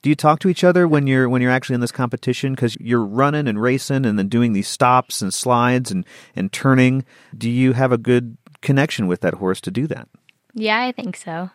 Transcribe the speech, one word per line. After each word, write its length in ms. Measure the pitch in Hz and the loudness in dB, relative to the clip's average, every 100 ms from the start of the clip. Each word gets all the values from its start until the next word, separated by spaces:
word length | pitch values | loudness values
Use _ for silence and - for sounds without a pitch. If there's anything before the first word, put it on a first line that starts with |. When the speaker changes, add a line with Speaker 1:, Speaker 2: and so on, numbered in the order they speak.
Speaker 1:
Do 80 | 139 | 0
you 60 | 151 | 2
talk 220 | 156 156 | 2 2
to 80 | 190 | 0
each 160 | 175 180 | 2 4
other 200 | 180 175 | 4 4
when 220 | 151 139 | 2 2
you're, 220 | 131 127 | 2 2
when 120 | 127 | 2
you're 100 | 127 | 0
actually 240 | 127 - 123 | 0 -2 -4
in 40 | |
this 120 | 120 | -4
competition? 640 | - 123 120 - 123 139 131 | -4 -4 -4 -4 -4 -4 -2
'Cause 180 | 120 - | -4 -4
you're 280 | 113 120 104 | 0 0 0
running 420 | 110 139 151 143 | 0 0 0 -2
and 140 | 104 | 0
racing 440 | 120 135 - 135 127 | 0 0 -2 -2 0
and 140 | 104 | 0
then 80 | 98 | 0
doing 240 | 117 120 | 0 2
these 160 | 101 101 | 0 -4
stops 540 | - 127 127 - - | 0 4 4 0 -6
and 120 | 98 | -6
slides 580 | - 127 123 120 127 123 | -4 0 2 2 0 -2
and, 140 | 92 87 - - - | -6 -6 -16 -16 -6
and 160 | 95 | -6
turning. 540 | - 135 131 127 131 127 - _ 110 | -2 2 6 4 2 -6 -16 _ -8
Do 120 | 113 | -4
you 220 | 123 131 | 2 2
have 220 | 123 131 | 2 2
a 40 | 120 | 0
good 380 | 113 123 120 117 _ _ | 2 0 0 -16 _ _
connection 460 | - 139 147 - 95 | 0 2 2 -2 -2
with 140 | 90 | 0
that 140 | 90 78 | -2 -2
horse 260 | 95 95 | -4 -2
to 100 | - | -4
do 160 | 92 151 | -6 -6
that? 220 | - - _ _ _ _ | -8 -12 _ _ _ _
Speaker 2:
Yeah, 280 | 233 214 220 | -6 -2 -2
I 100 | 254 | -2
think 240 | 247 240 - | -6 -10 -12
so. 360 | - 165 180 | -10 -10 -10